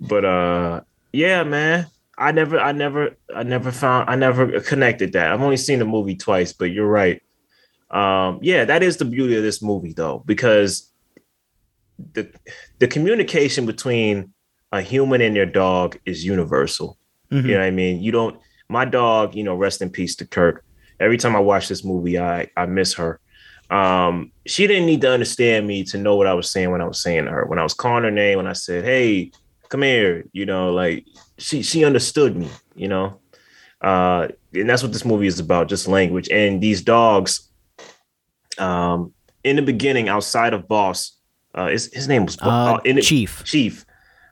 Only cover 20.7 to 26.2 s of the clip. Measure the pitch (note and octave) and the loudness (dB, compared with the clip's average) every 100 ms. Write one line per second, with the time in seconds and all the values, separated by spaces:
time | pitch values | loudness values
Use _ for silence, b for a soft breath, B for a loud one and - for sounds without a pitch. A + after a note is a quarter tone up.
20.7 | b b b G2+ A#2+ A#2+ G#2 G2+ G2 - | b b b 0 2 2 2 2 2 -2
21.7 | F#2 F#2+ F#2 F2 F2 F2 F2 - - F2 | -8 -4 -4 -2 -2 -2 -4 -6 -6 -2
22.7 | F#2+ F2+ - E2 D#2+ _ b b b b | 0 -2 -2 -6 -6 _ b b b b
23.7 | G2 F#2+ F#2 F2 F2 - _ - - G3+ | 2 4 2 2 -2 -8 _ -8 0 2
24.7 | G3 E3+ D3 C3 B2+ G#2+ - A#2+ A2 G#2 | 2 2 2 2 2 0 0 2 2 0
25.7 | G2 F#2+ G2 G#2 G2+ | -4 -6 -2 2 4